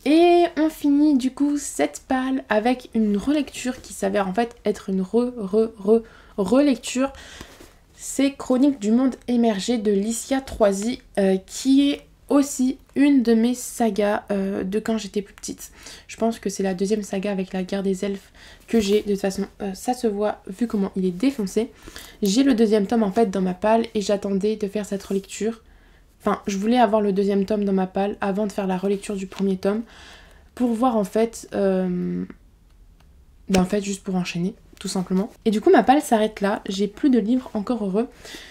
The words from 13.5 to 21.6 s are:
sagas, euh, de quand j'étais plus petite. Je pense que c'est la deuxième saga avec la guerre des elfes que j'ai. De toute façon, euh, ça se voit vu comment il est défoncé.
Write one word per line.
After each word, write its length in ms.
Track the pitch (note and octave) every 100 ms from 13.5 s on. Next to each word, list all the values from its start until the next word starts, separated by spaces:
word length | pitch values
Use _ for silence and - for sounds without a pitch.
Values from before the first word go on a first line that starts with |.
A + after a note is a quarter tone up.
sagas, 720 | B3 - - A3+ G3+ G#3 G#3+ -
euh, 340 | G3+ G3 G#3
de 140 | F#3+ G#3+
quand 180 | A3 A3+
j'étais 240 | G3+ G#3
plus 120 | G3
petite. 360 | - - - - - - - -
Je 80 | -
pense 220 | A3+ A3+
que 120 | G3+
c'est 120 | F#3
la 120 | F#3+
deuxième 280 | F#3 G3 G#3+
saga 280 | G3+ G3 G3+
avec 220 | F#3+ F#3
la 100 | F#3
guerre 200 | F#3 G3
des 220 | G3 F#3+
elfes 280 | G3+ G3 - - - - -
que 140 | A#3
j'ai. 220 | G3 G#3
De 100 | G#3
toute 80 | G3
façon, 260 | G3 F#3+ G3 -
euh, 120 | G3+
ça 200 | F#3+ -
se 120 | B3 A#3
voit 360 | G3+ G#3 - -
vu 200 | F#3+ A#3
comment 240 | G#3+ G3 F#3+
il 80 |
est 80 | F#3
défoncé. 580 | F3 C4+ C4+ G3 G#3+